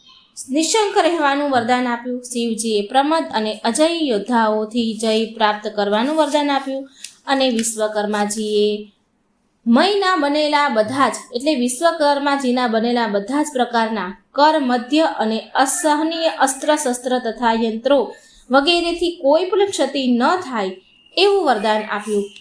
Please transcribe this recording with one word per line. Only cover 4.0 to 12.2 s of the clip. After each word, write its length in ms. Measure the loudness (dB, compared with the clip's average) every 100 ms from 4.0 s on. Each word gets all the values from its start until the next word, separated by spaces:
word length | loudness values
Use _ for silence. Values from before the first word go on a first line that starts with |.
યોદ્ધાઓથી 960 | 0 -2 0 0 2 0 -2 -2 -2 -2
જય 280 | 0 0 -2
પ્રાપ્ત 340 | 0 0 0 -6
કરવાનું 480 | -4 -2 0 0 0
વરદાન 360 | 2 2 0
આપ્યું 380 | -2 -2 -8 -10 -16 -20 -12 -4
અને 220 | 0 2
વિશ્વકર્માજીએ 1400 | 0 -2 -2 -2 -2 -2 0 -2 -2 0 2 2 0 -8 _ _ _ _ _ _ _ 2
મયના 480 | 4 4 2 0 0
બનેલા 540 | 0 0 2 2 2
બધા 400 | 2 0 2 0
જ, 40 | -2 -8
એટલે 220 | -4 0 0
વિશ્વકર્માજીના 1120 | 0 0 0 2 2 2